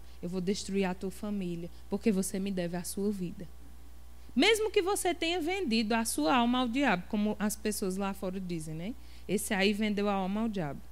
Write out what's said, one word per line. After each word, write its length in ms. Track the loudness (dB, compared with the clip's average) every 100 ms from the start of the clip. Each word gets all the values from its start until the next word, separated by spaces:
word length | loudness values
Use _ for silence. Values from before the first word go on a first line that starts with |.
| -12 -8
eu 80 | -6
vou 140 | -2
destruir 440 | 0 -2 0 0 0
a 100 | -2
tua 160 | -6
família, 580 | -6 -4 -4 -4 -4 -8 -10 -6
porque 200 | 0 4
você 280 | 4 2 -2
me 100 | -2
deve 260 | -2 -2 -2
a 80 |
sua 280 | -4 -2 0
vida." 360 | 0 -4 -6 -12 -12 -14 -14 -14 -12 -12 -12 -2 4
Mesmo 360 | 6 6 4
que 100 | 2
você 320 | 2 2 2
tenha 260 | 0 0 0
vendido 540 | 0 0 2 2 2
a 100 | 2 0
sua 300 | 2 4 6
alma 220 | 6 4
ao 100 | 2
diabo, 360 | 2 4 2 0
como 280 | 0 0 2
as 180 | 0 0
pessoas 420 | -2 0 0 0
lá 180 | -2 -2
fora 240 | -4 -4
dizem, 340 | -4 -4 -4
né? 220 | -6 -6 -8 -12 -10 -2
"Esse 260 | -2 0
aí 200 | 4 4
vendeu 360 | 4 2 2 2
a 40 |
alma 280 | 2 0 0
ao 80 | -2
diabo." 320 | -2 -4 -6 -10